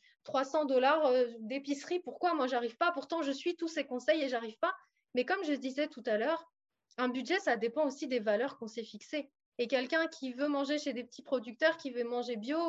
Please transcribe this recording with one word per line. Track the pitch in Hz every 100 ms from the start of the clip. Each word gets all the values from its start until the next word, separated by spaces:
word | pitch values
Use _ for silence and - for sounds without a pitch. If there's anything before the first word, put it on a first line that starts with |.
| _ _
trois | - 262
cents | 269 311
dollars, | 285 262 262 311 285
euh, | 254 240 233
d'épicerie. | 220 269 277 277 - 359
Pourquoi | 247 - 349
moi, | 311 254
j'arrive | 247 233 -
pas ? | 349
Pourtant, | 339 - 330
je | 277
suis | 277 349 349
tous | 330
ces | 311 269
conseils | 247 247 320
et | 269
j'arrive | 240 226 226
pas. | 339 370 _ _ _
Mais | 247
comme | 247 392
je | 311
disais | 269 262 262 302
tout | 247 226
à | 214
l'heure, | 254 330 - _ _ _ _ -
un | 254
budget, | 254 226 370
ça | 330 233
dépend | 226 294 294
aussi | 269 294
des | 247
valeurs | 214 208 269 -
qu'on | 220
s'est | 233
fixées. | 214 208 - 302 269 _ _ -
Et | 233
quelqu'un | 262 254 320 320
qui | - 262
veut | 247 294
manger | 285 269 294
chez | 294
des | 240
petits | 233 -
producteurs, | - 254 233 220 320 320
qui | 277
veut | 240
manger | 233 240 233
bio | 226 226 320